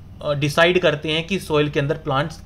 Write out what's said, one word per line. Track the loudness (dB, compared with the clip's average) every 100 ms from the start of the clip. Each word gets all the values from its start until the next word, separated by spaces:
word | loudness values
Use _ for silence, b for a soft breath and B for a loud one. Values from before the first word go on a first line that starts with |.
| -18 -8
अ, | -4
डिसाइड | 0 0 4 4 4
करते | 2 2 -2
हैं | -2 -2
कि | -4
सॉइल | 0 0 2
के | 0
अंदर | 0 -2
प्लांट्स | -2 0 -2 -6